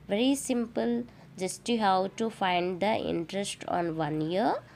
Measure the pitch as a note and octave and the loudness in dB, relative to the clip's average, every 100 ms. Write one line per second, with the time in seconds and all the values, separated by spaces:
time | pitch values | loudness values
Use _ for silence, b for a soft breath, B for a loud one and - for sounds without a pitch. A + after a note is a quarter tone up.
0 | - G3+ B3+ C#4 - A#3+ A#3 A#3 A#3 A#3+ | -2 2 2 2 0 -2 0 -2 0 0
1 | A#3+ B B - F#3 - - A#3 G3+ F#3+ | -4 B B -6 -6 -4 0 2 4 4
2 | F#3+ - A3+ - F#3+ F3+ F3+ F3+ G3 A3+ | 2 -2 -4 0 0 2 0 0 0 0
3 | D#3+ E3+ E3 F#3+ G3+ - - F3 E3+ D#3+ | 0 -2 -2 -4 -6 -6 -4 -2 0 -2
4 | D3+ D#3 D#3 F3+ C4 B4+ - | -2 0 -2 0 0 0 -6